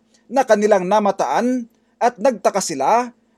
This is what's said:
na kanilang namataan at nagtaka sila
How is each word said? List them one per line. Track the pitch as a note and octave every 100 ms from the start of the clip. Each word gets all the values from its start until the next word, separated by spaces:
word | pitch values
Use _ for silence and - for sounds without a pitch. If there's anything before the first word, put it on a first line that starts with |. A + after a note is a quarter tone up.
| _ _ _
na | B3+
kanilang | C4 G#3+ G#3 G3+ F3+
namataan | G#3+ G3+ - C#3 D3+ A#3+ B3+ A#3 _ _ _
at | A#3 A#3+
nagtaka | B3 A3+ A3 G3
sila | - C#3 C#3 A3+ B3 - _